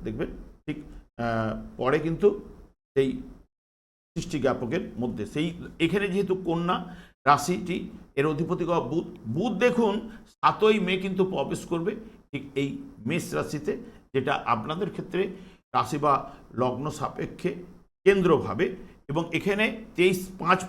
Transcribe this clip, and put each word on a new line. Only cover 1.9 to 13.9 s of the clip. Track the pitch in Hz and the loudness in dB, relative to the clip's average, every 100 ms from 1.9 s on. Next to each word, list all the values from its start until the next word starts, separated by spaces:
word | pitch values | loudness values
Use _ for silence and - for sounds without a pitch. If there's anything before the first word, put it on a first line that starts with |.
| 147 160 | 2 2
কিন্তু | 160 208 - - - - _ _ | 2 4 4 -2 -18 -20 _ _
সেই | 139 135 - - - - _ _ _ _ _ _ | 0 2 0 -8 -18 -20 _ _ _ _ _ _
সৃষ্টিজ্ঞাপকের | 170 - 147 123 123 120 160 - - | -8 -4 0 0 0 -2 -2 -4 -4
মধ্যে। | 123 107 98 | -4 -4 -4
সেই | 147 170 170 - - | -2 -2 -4 -10 0
এখানে | 165 202 202 | 2 2 2
যেহেতু | 190 190 185 175 | 0 0 0 0
কন্যা, | 165 170 196 175 - - _ 139 | 0 0 -2 -4 -14 -18 _ 4
রাশিটি, | 143 - 180 175 175 - - - - | 4 4 -2 -2 -4 -6 -12 -6 0
এর | 147 | 2
অধিপতি | 151 - 175 | 2 0 0
গ্রহ | 170 165 123 | 0 0 0
বুধ। | 156 - - 110 | -2 -4 -8 -6
বুধ | 131 233 185 | -2 0 2
দেখুন | 247 226 220 208 - - - | 2 4 2 0 -4 -14 -20
সাতই | _ 151 156 214 214 | _ 2 6 6 6
মে | 180 190 | 4 0
কিন্তু | 190 190 | 0 0
প্রবেশ | 190 185 185 175 | 0 0 -2 -4
করবে | - 170 175 - - - _ | -2 -2 -2 -6 -10 -20 _
ঠিক | 139 - | -10 -6
এই | 139 139 - - - 110 | -2 -2 -4 -12 -8 -2
মেষ | 165 - | -2 -2
রাশিতে, | 151 - 151 - - - | -4 -2 -4 -4 -4 -8